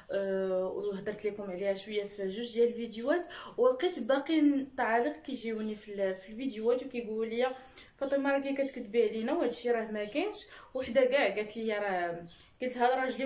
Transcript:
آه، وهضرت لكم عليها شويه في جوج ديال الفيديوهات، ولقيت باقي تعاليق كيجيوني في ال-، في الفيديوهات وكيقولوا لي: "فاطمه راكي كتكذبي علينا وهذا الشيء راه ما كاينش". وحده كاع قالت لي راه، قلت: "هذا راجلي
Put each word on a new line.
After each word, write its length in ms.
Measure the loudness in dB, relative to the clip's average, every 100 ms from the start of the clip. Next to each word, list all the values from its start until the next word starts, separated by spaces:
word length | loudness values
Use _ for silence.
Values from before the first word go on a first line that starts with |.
| -6
آه، 560 | -2 0 0 0 0 0
وهضرت 580 | -2 -4 -4 -6 -6
لكم 260 | -6 -6 -6
عليها 240 | -4 -2
شويه 300 | -2 -2 -4
في 240 | -4 -4 -4
جوج 260 | -4 -2
ديال 140 | 2 2
الفيديوهات، 580 | 2 -6 -4 0 0 0 -10 -8 4
ولقيت 400 | 4 4 0 0
باقي 680 | 0 0 2 4 6 4 0 -2
تعاليق 460 | 2 4 2 -2
كيجيوني 520 | -6 -6 -4 -4 -4
في 200 | -6 -8
ال-، 200 | -2 0
في 140 | -2 -8
الفيديوهات 500 | -8 -6 0 2 2
وكيقولوا 420 | 0 -6 -4 -4
لي: 300 | -2 0 0 -2 -12 -18 -20 -6
"فاطمه 340 | 0 2 2
راكي 200 | 2 0
كتكذبي 560 | 0 -2 -4 0 2 2
علينا 240 | 2 0
وهذا 160 | 0 0
الشيء 240 | 0 0
راه 180 | 0 0
ما 140 | -4
كاينش". 320 | -2 -2 -2 -4 -10 -14 -10
وحده 300 | -6 0 4
كاع 300 | 6 6 4
قالت 220 | 2 -4 -4
لي 160 | -2
راه، 540 | 0 0 0 0 -4 -10 -18 -20 -6
قلت: 160 | -4 2
"هذا 160 | 4
راجلي 300 | 4 0 0